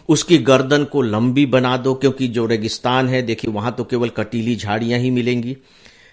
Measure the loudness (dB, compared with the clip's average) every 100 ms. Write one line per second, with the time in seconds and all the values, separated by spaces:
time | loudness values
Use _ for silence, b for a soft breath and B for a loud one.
0 | 0 0 4 4 6 4 4 0 0 0
1 | 0 2 0 2 2 2 2 0 -2 0
2 | 0 0 -4 -2 0 0 -2 -4 -2 0
3 | 0 -2 -2 -4 -4 -4 -6 -6 -4 -2
4 | -2 -4 -6 -4 -2 -4 -2 -4 -2 -2
5 | 0 0 0 -2 -4 -10 b b b b
6 | b